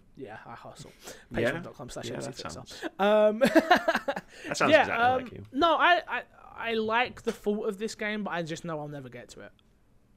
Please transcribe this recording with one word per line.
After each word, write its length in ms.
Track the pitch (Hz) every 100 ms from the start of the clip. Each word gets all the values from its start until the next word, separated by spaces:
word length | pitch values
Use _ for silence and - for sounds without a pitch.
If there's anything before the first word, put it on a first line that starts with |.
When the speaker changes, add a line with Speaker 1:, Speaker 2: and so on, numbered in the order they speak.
| - -
Speaker 1:
yeah, 200 | 113 110 -
I 80 |
hustle. 380 | 117 120 - 143 - - - -
Speaker 2:
Yeah. 180 | 117 120
Speaker 1:
Patreon 120 | 165
dot 100 | 143
com 140 | - 120
slash 200 | 147 -
M 80 | 139
C 60 | 127
Fixer. 120 | -
Speaker 2:
Yeah, 80 | -
that 140 | - -
sounds, 160 | - - -
Speaker 1:
Um, 380 | 202 214 214 220
<laughs> 1080 | 277 320 320 359 - 285 - - - - 302
Speaker 2:
that 100 | 294
sounds 140 | 285
Speaker 1:
yeah, 120 | 302
Speaker 2:
exactly 120 | 202 226
Speaker 1:
um, 180 | 247 262
Speaker 2:
like 80 | 254
you. 120 | - -
Speaker 1:
no, 220 | 262 339
I, 260 | 269 320 349 -
I, 160 | 240 - - - -
I 180 | 226
like 480 | 226 214 226 247 -
the 100 | 226
thought 360 | - 208 208 220
of 100 | 196
this 180 | 214 -
game, 260 | 208 214
but 80 | 196
I 120 | 170
just 220 | 160 165
know 140 | 170 151
I'll 80 | 147
never 220 | 147 127
get 220 | 120 104
to 100 | -
it. 100 | 101 _ _ _ _ _ _